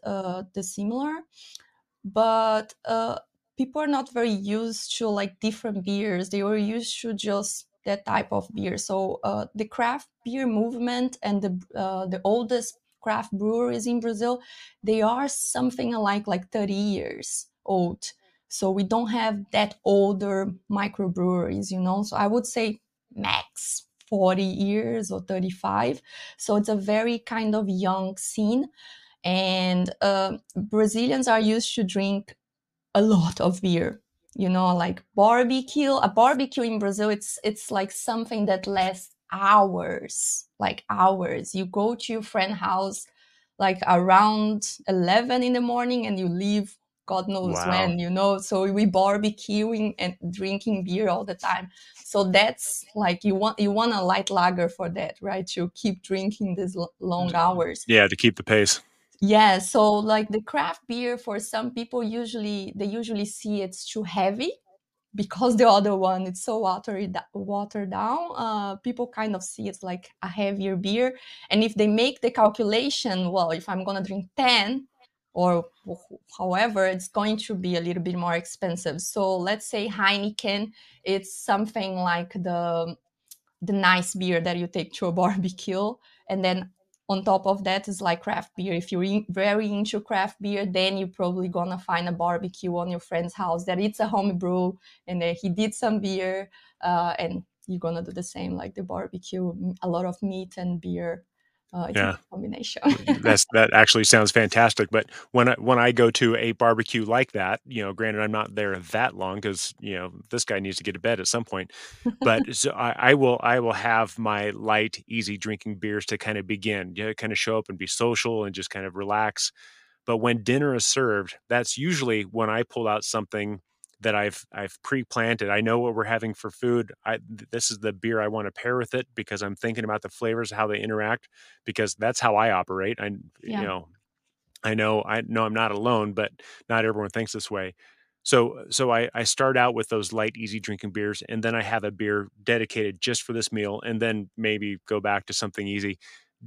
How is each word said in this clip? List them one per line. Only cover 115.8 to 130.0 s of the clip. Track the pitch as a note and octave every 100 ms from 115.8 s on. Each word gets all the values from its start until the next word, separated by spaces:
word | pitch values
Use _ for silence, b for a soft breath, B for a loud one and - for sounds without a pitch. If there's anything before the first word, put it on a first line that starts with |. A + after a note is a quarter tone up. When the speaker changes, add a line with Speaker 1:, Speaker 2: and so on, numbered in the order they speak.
| G#2 G#2 -
Speaker 2:
to | G#2
kind | A2 G#2+
of | F#2+
begin, | G#2+ G#2+ G2+ F#2 F2+
you | G#2+
know, |
kind | G#2+ A2
of | G2+
show | - A2
up | G#2+
and | F#2
be | F#2
social | - A#2+ A#2 A#2+ A2+ G2+
and | F#2
just | F#2
kind | G2+ F#2+
of | F2+
relax. | G2+ G#2 G#2+ - - b b b b b -
But | A#2
when | A#2+ A#2
dinner | G#2 C3 D3 B2
is | -
served, | C3+ B2 G#2 F#2 - -
that's | A#2+ A#2+ -
usually | D#3+ D#3+ B2+ A2
when | F#2+ A2 A2
I | A2
pull | A#2+ B2 A2
out | G#2+
something | - A2+ G#2 G#2+ G#2 G2+ _ _ _ _
that | A2+ G#2
I've, | G#2 - -
I've | G2+ G2 -
pre-planted. | - C3+ A#2+ A#2+ A2+ A#2 G2+
I | G#2
know | A2+ A#2
what | A#2+ A2
we're |
having | G#2+ A2+ A2+
for | G#2 G#2+
food. | - B2 A#2+ A2 - A2
I, | A2+
th-, | A2 A2 -
this | A#2+ -
is | G#2+
the | G#2+
beer | G2 A2+ A2+
I | G#2
wanna | A2 G2+
pair | - A#2+ B2
with | A#2+
it | B2+ B2+ -
because | G#2 G2+
I'm | G2+ G2
thinking | A#2 A#2 A2
about | G#2+